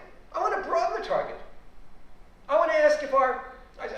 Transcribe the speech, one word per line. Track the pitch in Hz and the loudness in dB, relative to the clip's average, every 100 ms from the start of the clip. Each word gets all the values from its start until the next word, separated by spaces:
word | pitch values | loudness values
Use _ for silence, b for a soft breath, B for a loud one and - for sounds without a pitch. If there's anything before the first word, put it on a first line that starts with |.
| - - - | -16 -20 -12
I | - | -4
want | 381 403 | -2 -2
to | 302 | -2
broaden | 339 349 - | 0 0 -2
the | - | -2
target. | - 120 113 - - - - - - - - - - - | -2 -2 -8 -14 -16 -16 -16 -16 -16 -16 -18 -20 -20 0
I | 294 | 2
want | 349 | 4
to | 302 | 6
ask | 302 294 | 6 4
if | 277 | 2
our, | 262 262 - - - - - | 2 2 0 -8 -16 -20 -14
I, | - | -10